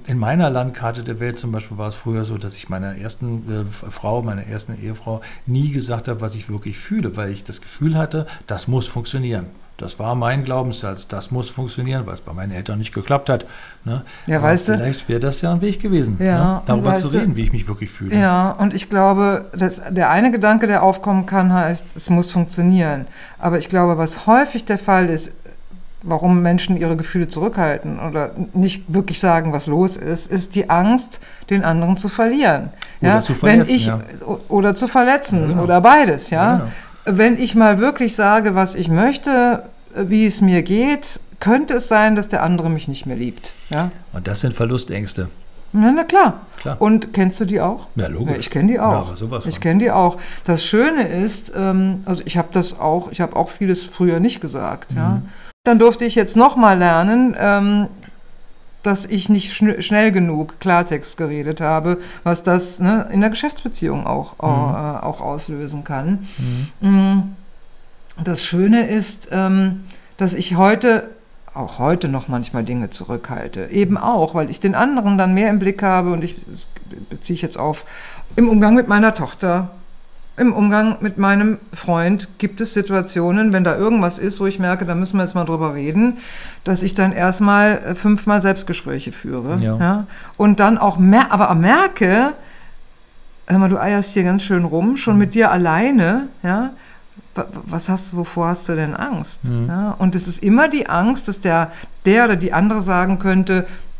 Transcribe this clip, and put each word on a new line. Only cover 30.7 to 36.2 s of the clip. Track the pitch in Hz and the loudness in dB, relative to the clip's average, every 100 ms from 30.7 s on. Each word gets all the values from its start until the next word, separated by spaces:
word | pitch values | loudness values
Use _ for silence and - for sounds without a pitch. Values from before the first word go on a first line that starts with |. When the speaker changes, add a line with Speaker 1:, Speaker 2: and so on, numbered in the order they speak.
Speaker 2:
Angst, | 170 196 247 - - - - - | 2 4 2 0 -12 -18 -12 -2
den | 196 | 0
anderen | 165 165 170 185 | 0 0 2 0
zu | 202 | -2
verlieren. | - 226 269 240 147 - - - - | 0 0 4 2 2 -2 -12 -16 -2
Speaker 1:
Oder | 175 214 | 2 4
Speaker 2:
Ja? | |
Speaker 1:
zu | - 127 | 2 2
Speaker 2:
Wenn | 202 226 | 6 6
Speaker 1:
verletzen, | 226 | 6
Speaker 2:
ich, | 254 110 | 2 2
Speaker 1:
ja. | 113 107 - - | -2 -6 -12 -10
Speaker 2:
o-, | - - | -10 0
oder | 202 202 190 | 2 2 2
zu | 240 | 2
verletzen | 262 247 277 277 180 | 4 4 4 2 0
Speaker 1:
Ja, | 156 | 2
genau. | 175 | 0
Speaker 2:
oder | 175 175 | 4 6
beides, | 214 294 240 143 | 8 8 6 0